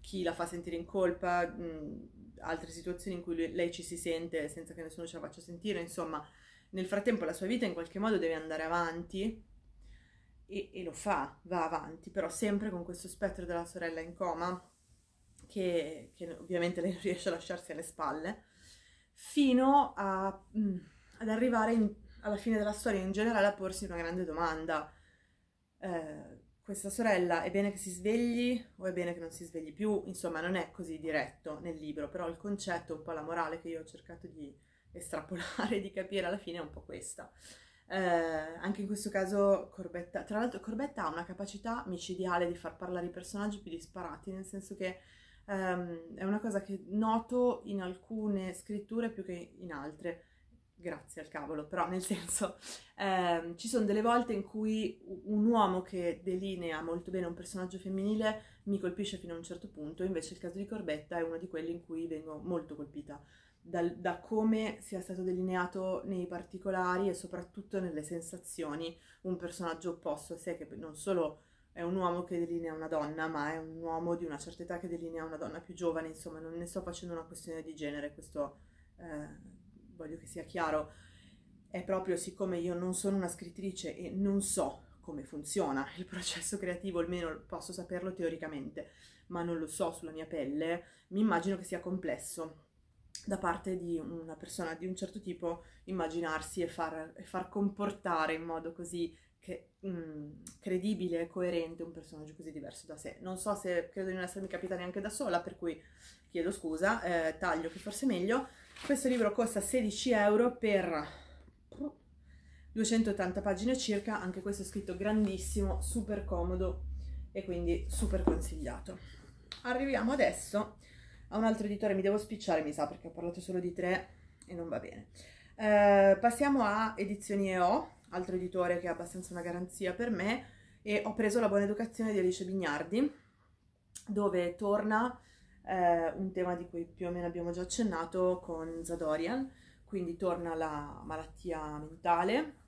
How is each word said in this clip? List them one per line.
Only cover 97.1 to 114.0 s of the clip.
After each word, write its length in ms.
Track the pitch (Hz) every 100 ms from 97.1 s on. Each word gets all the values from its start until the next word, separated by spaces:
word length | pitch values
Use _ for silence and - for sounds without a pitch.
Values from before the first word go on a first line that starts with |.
| -
e 80 |
far 260 | - 185 185
comportare 840 | 208 202 202 202 202 180 165 156
in 100 | 160
modo 280 | 165 160 165
così 420 | 165 170 180 170 - _ _
che, 340 | - 170 - _ 196
mm, 460 | 175 160 151 147 - - -
credibile 600 | - 185 202 185 180 165
e 60 | 170
coerente 560 | 185 180 170 165 170
un 80 | 170
personaggio 440 | 170 - 156 151 156
così 160 | 160
diverso 340 | 151 139 - -
da 80 | 151
sé. 220 | - -
Non 180 | 185 185
so 160 | 208 202
se, 340 | 190 175 170
credo 200 | - 190
di 60 | 185
non 80 |
essermi 240 | 180 196 190
capita 280 | 170 185 180
neanche 260 | 180 190
da 80 | 202
sola, 320 | - 247 175
per 160 | 175 -
cui 240 | 170 160 - - - - _
chiedo 220 | 170 170
scusa, 500 | 190 160 160 196 226
eh, 360 | 175 170 160 160
taglio 320 | 185 160 165
che 100 | 190
forse 260 | 202 - 269
è 20 |
meglio. 400 | 185 190 247 269 - - - -
Questo 240 | 277 254
libro 240 | 247 208
costa 260 | 202 226 208
sedici 520 | 196 254 214 196 262
euro 440 | 220 208 214 240 247
per 720 | 220 190 175 156 147 - - - - - - - 285 - - - - - - - -
duecentottanta 720 | 220 220 226 220 202 180 185
pagine 340 | 202 185 226 254
circa, 460 | - 202